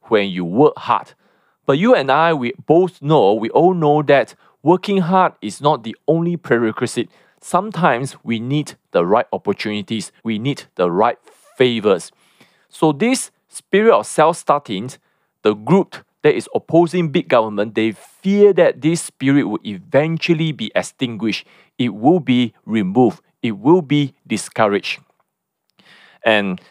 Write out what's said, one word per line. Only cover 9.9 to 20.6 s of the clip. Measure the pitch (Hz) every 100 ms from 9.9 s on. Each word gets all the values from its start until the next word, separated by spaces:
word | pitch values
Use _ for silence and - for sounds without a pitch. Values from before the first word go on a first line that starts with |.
| 113 - _
we | 113 107
need | 131 135 - -
the | 90
right | 87 120 - _ _ _ -
favors. | 127 113 101 90 - _ _ _ _ _ _
So | - 160
this | 143 226 262 - _ _
spirit | - - 196 220
of | 117 107
self-starting, | - 156 175 - 147 - 95 127 - _ _ _ _
the | 104
group | 104 110 190 - - - _
that | 151
is | - - -
opposing | - 160 175 180 165
big | 165 -
government, | 123 110 101 110 107
they | 110
fear | 98 - _ 190 202 202
that | 180 156 127
this | 151 165
spirit | - - 131 143
will | 104 104 107
eventually | 95 - 135 160 165 - 160 160
be | 110